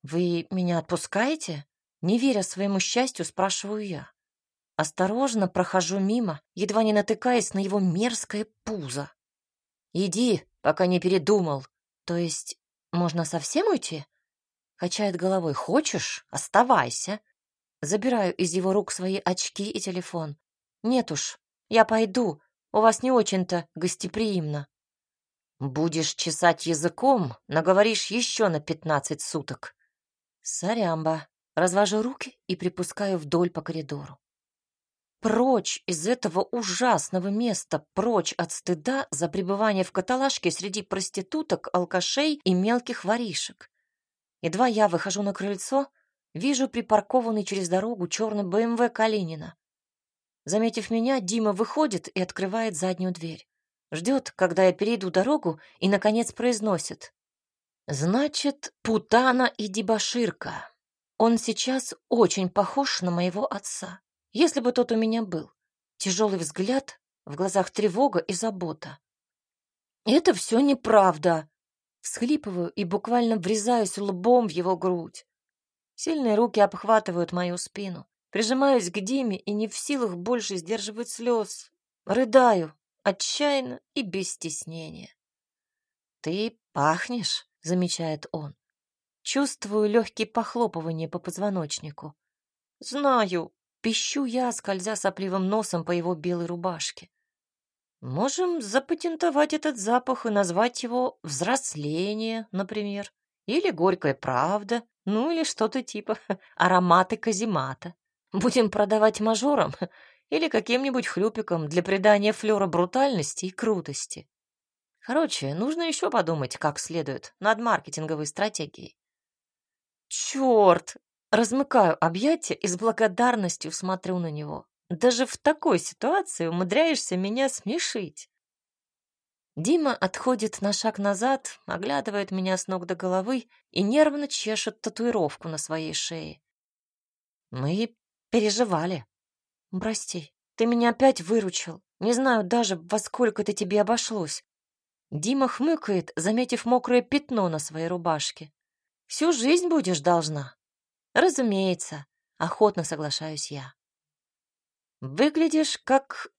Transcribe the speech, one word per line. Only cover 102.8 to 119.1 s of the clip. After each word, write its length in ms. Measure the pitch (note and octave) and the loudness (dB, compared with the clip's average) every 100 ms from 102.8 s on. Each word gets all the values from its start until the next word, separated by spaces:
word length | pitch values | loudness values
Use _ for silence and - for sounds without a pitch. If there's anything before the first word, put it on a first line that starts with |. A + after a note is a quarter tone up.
| G3+ G3+ G3+ _ _ _ - | -6 -6 -10 _ _ _ -2
или 240 | C#4 G4 | 0 0
"горькая 440 | E3+ F#3 F3+ D3 | 2 2 2 0
правда", 680 | C3 - B2+ D3+ G#3 G3+ A#3 A3+ _ | -2 0 2 2 0 -2 -4 -4 _
ну 260 | - G#3+ C#4+ | -4 -2 0
или 140 | E4 | -2
что-то 380 | D#4+ - A3 C4 | -4 -2 -2 -2
типа 360 | A#3+ G#3 - A3 - | -6 -10 -6 -8 -4
<laughs> 280 | F#3+ _ - | -8 _ 2
"ароматы 600 | F3+ F3+ F3+ E3+ F#3 A3 | 4 4 6 6 4 0
каземата". 800 | - F#3+ A3+ E3+ C3 C#3 F3 - _ _ _ | -2 -2 0 -2 -2 -6 -12 -16 _ _ _
Будем 340 | F#3+ A#3 B3+ A3 | 0 2 4 2
продавать 520 | G#3 G3+ G#3+ G#3+ G#3+ | 2 2 6 4 4
мажорам 520 | G#3+ A3 C4 C#4 D#3+ - F3+ - | 0 0 2 2 2 -2 -8 -10
<laughs> 280 | - _ - | -20 _ -4
или 200 | D4+ D#4+ | -2 0
каким-нибудь 580 | A3 - B3 C4+ B3+ - | 0 2 0 2 -2 -2
хлюпикам 600 | - G#3+ A3 G#3 E3+ D3+ | 0 0 -2 -4 -2 0
для 160 | E3+ | 0
придания 480 | F3 G3 G#3 G#3 G#3 | 0 2 6 6 4
флёра 340 | G#3+ G#3+ G#3 G3 | 0 0 2 2
брутальности 800 | E3+ F3 C4 C#4 A3 C#3+ - F#3 | 2 0 2 2 2 -4 -6 -8
и 40 | |
крутости. 800 | - A3 G3 D3 C#3+ - - - _ _ _ _ _ _ _ | -4 -2 -2 -4 -10 -10 -14 -18 _ _ _ _ _ _ _
Короче, 560 | - C#4 D#4+ - C#3 | -4 0 0 -2 -4
нужно 280 | D#3 B3 D#4+ | -2 -2 -2
ещё 280 | E4 - F4+ | -2 -2 0
подумать, 460 | A#3+ E3 D#3+ C3 - | 0 0 0 -4 -2
как 240 | D#3 D3 | -4 -2
следует, 540 | - E3 D3 C3 - - | -6 -6 -4 -6 -10 -4
над 220 | G3+ A3 | 0 0
маркетинговой 680 | A#3 F#3 - D3+ D#3 D#3 D3+ | 2 -2 -2 -8 -6 -6 -6
стратегией. 680 | - G#3 G#3+ D3 - - _ _ | -4 -4 -4 -10 -12 -20 _ _